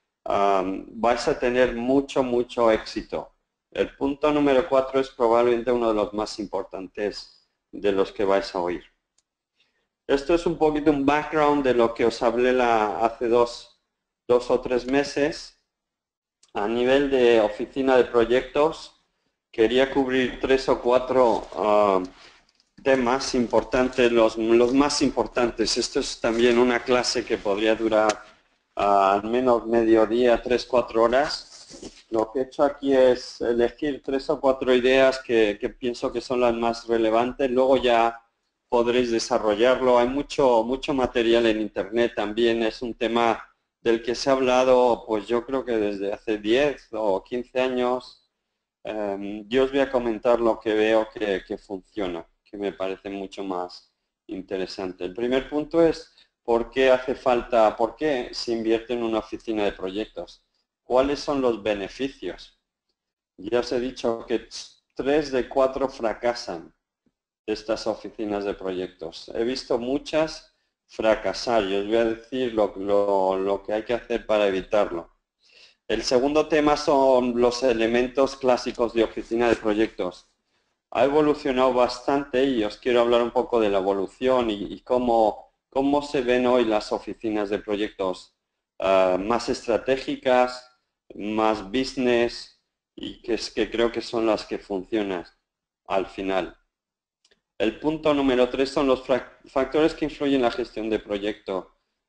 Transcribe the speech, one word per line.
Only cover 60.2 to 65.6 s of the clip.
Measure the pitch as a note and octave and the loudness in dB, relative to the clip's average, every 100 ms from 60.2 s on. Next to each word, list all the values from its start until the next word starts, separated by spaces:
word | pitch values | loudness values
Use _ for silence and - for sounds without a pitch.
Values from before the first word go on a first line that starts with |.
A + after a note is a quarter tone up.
| F2 - _ _ _ _ - | -16 -18 _ _ _ _ 0
¿Cuáles | B2 C#3+ C#3+ | 2 2 -2
son | - C#3+ | -4 -2
los | B2+ A2 | -2 -2
beneficios? | G#2 G2+ F#2+ - C3+ - F#2 - - _ _ _ _ _ _ _ _ - | -2 -4 -6 -8 -10 -8 -12 -12 -18 _ _ _ _ _ _ _ _ -18
Ya | F#2+ A#2+ | -4 -4
os | A#2+ | -2
he | B2+ | -4
dicho | B2+ C3 A#2+ A#2 - | -4 -4 -4 -4 -4
que | A2+ - - - _ _ | -6 -6 -16 -18 _ _
tres | - C3+ D3+ C#3+ | -8 -2 0 0
de | C3 A2+ | -2 -2
cuatro | C#3 | 0